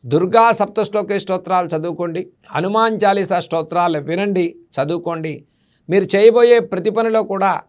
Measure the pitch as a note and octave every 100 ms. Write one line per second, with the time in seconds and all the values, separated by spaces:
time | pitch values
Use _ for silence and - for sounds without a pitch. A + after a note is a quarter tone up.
0 | B2 C#3+ F3+ A3+ A3+ A3 G3+ G#3+ G#3 G#3
1 | G3+ G3+ G3 F#3 F#3 F#3 F3 D#3+ E3 E3+
2 | F3 E3 F#3 _ _ C#3+ F#3 G#3+ A3+ A3
3 | G3+ D3+ C#3+ E3+ F3 E3 D#3 E3+ F3 D#3
4 | C#3 E3+ G3+ F#3+ E3+ - _ - D3 E3+
5 | E3+ E3 D#3+ C#3+ _ _ _ _ - F#3
6 | F#3+ G3+ A3 A#3 A#3+ A#3+ A#3 F#3 F#3+ G#3+
7 | A3+ A3 G#3 G3 G3 E3+